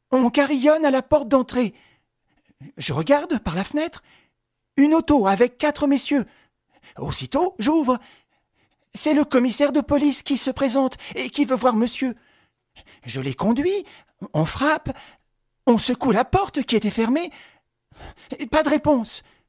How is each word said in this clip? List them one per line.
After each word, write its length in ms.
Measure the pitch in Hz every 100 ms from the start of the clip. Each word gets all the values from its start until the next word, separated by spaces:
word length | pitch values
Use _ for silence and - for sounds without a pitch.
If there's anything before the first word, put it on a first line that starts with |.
| -
on 200 | 254 240
carillonne 540 | 262 277 285 269 311
à 60 | 302
la 120 | 262
porte 260 | 254 302 240
d'entrée. 460 | 262 254 247 226 - _ _ _ _ _ _ _ _ 139 -
Je 160 | 139
regarde 460 | 139 160 285 320 269
par 140 | -
la 100 | 165
fenêtre, 380 | 196 294 330 - _ _ _ _ _ _ _ -
une 180 | 294
auto 320 | 320 320 294 196
avec 320 | 196 247 -
quatre 280 | 302 294 294
messieurs. 380 | 277 - 285 214 _ _ _ _ _ - -
Aussitôt, 600 | - - 135 277 359 370
j'ouvre. 400 | 220 320 254 247 - _ _ _ _ _ _ _ _ -
C'est 180 | 302
le 100 | 302
commissaire 480 | 294 262 247 - 285
de 80 | 277
police 420 | - 285 294 262
qui 160 | - 269
se 120 | -
présente 460 | 254 277 247 262 - - -
et 140 | 247
qui 140 | -
veut 120 | 254 254
voir 180 | 247
monsieur. 400 | 220 240 - 269 226 _ _ _ _ _ _ - _
Je 160 | 120 131
les 140 | 135
conduis, 500 | 127 196 233 330 392 320 - _ - -
on 120 | 151
frappe, 520 | 160 - 277 302 - - - _ _ _ _ _ -
on 120 | 233
secoue 340 | - 247 277
la 120 | 208
porte 380 | 262 370 392 294
qui 140 | - 220
était 140 | 208
fermée. 420 | 214 226 277 339 - - _ _ _ _ - - - - -
Et 80 | 254
pas 160 | 302
de 60 | 302
réponse. 540 | 294 294 277 214 - - _